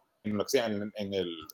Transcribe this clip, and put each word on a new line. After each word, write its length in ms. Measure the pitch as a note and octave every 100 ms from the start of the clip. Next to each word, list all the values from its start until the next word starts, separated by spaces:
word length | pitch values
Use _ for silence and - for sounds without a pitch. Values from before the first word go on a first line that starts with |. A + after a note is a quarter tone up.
| _ _
en 140 | - G3+
lo 60 |
que 60 | -
sea, 160 | B2+ A2+
en, 240 | G2+ G#2
en 200 | G#2+ G2
el, 140 | G2 F2 E2 D#2